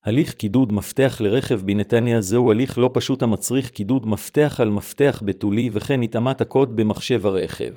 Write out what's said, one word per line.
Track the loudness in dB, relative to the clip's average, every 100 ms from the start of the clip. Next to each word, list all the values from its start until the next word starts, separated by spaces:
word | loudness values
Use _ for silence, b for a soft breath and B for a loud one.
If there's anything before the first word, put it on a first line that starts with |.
הליך | 0 0 0
קידוד | -2 0 2 2
מפתח | 0 -2 0 0 2
לרכב | 0 0 0 -2
בנתניה | 0 0 2 2 2 0
זהו | 2 2 4
הליך | 2 0 0
לא | 2
פשוט | 2 -2 -2
המצריך | 0 0 -2 -2 -4
קידוד | -8 -2 -2 0
מפתח | -4 -2 0 0 2
על | 0
מפתח | 0 -6 0 0 2
בתולי | -6 -4 -2 0 -2
וכן | -4 -2 -2
התאמת | -2 -2 -2 -2
הקוד | 0 2 2 2
במחשב | 0 -2 -2 0 2
הרכב | 0 -4 -6 -10